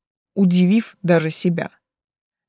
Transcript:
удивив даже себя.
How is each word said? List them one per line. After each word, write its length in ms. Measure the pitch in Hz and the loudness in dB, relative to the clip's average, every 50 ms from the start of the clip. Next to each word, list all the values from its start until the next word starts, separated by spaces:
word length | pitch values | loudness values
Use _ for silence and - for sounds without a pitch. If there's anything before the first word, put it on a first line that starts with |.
| _ _ _ _ _ _ _ | _ _ _ _ _ _ _
удивив 640 | 202 202 180 175 180 185 180 202 233 226 - - _ - | 0 0 2 2 2 2 2 2 0 0 -4 -12 _ -2
даже 280 | 175 175 165 156 160 | 0 0 0 0 -2
себя. 400 | 156 - - 180 170 170 - - - _ _ _ _ _ _ _ _ _ _ _ _ _ _ | -2 -2 -2 -2 -2 -4 -6 -8 -12 _ _ _ _ _ _ _ _ _ _ _ _ _ _